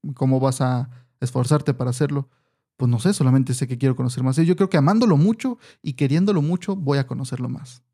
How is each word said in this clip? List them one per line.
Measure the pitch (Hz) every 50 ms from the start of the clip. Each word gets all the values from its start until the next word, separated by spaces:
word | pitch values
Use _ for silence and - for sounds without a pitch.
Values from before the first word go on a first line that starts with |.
| - 151 135
"¿Cómo | - 139 131 131 131
vas | 131 135 131 -
a | 139 127 127 123 127 - - - _ _ _ _
esforzarte | 123 123 - 131 123 123 151 147 - - 131
para | 123 123 123
hacerlo?". | 123 - 151 139 143 143 135 _ _ _ _ _ _ _ _ _ _
"Pues | _ 131 120
no | 120 113
sé, | - 185 208
solamente | - 143 131 127 135 127 127 123
sé | - 143
que | 123 127
quiero | 117 135 135 131
conocer | 127 127 123 123 123 127
más | 131 131
a | 147
Dios. | 160 165
Yo | 180
creo | 180 196 190
que | -
amándolo | 160 135 165 208 226 247 226 165
mucho | 143 160 208 226 226 - 262 240 _ - - - _
y | - - 127
queriéndolo | - 147 131 139 165 190 208 196 165
mucho, | 143 156 175 180 - - 196
voy | 196 156 135 143 139
a | 135
conocerlo | 127 - 143 135 127 127 120 123 123
más". | 127 123 - - - - _ _